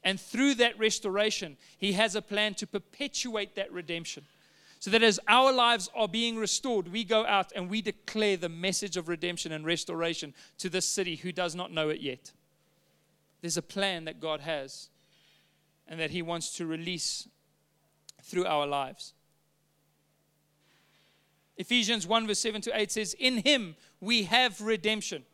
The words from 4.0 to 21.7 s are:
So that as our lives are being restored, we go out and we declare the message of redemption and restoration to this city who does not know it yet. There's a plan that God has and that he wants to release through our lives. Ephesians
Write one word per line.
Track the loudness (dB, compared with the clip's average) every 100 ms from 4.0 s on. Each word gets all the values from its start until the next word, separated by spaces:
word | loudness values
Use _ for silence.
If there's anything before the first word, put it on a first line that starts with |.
| -8 -14 -16 _ _ _ -20 -12
So | 2
that | 6
as | 6 4 6
our | 8 8
lives | 6 4 4 0 -2
are | -2
being | 0 -2 -2
restored, | -2 -2 0 -2 -2
we | -4
go | 2 2 4
out | 2 2 -4
and | -4
we | -4
declare | -4 -8 -8 0 2 2
the | -2
message | -4 -2 -2 -2 -4
of | -4
redemption | -4 -2 -4 -6
and | -6
restoration | -2 -2 -2 -2 -2 -2 -8 -12 -20 _
to | -4
this | -2 -2
city | -2 -2 -4
who | -6
does | -2 -2 -2
not | -6
know | -2 0
it | -2
yet. | -4 -8 -14 _ _ _ _ _ _ _ _ _ _ _
There's | -4 -4
a |
plan | -4 -2 0 -2
that | -6 -8
God | -6 -6
has | -4 -6 -6 -12 -18 _ _ _ _ _ _ _ _ _ _
and | -6
that | -4
he | -4
wants | -4 -4 -4 -6
to | -6
release | -4 -4 -4 -4 -6 -10 _ _ _ _ _ _ _ _ -20
through | -6 -2
our | 0 0 0
lives. | -2 -4 -8 -18 _ _ _ _ _ _ _ _ _ _ _ _ _ _ _ _ _ _ _ _ _ _ _ _ -12
Ephesians | 2